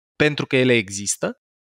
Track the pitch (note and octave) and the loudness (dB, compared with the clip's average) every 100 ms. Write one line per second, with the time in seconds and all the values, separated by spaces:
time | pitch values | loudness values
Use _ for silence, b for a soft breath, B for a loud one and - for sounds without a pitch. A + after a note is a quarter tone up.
0 | _ - D3+ C#3+ C#3+ C3 B2+ A#2 G2 G2+ | _ 0 0 0 -2 2 4 2 0 -6
1 | G2+ - - - _ _ | -8 -4 -6 -8 _ _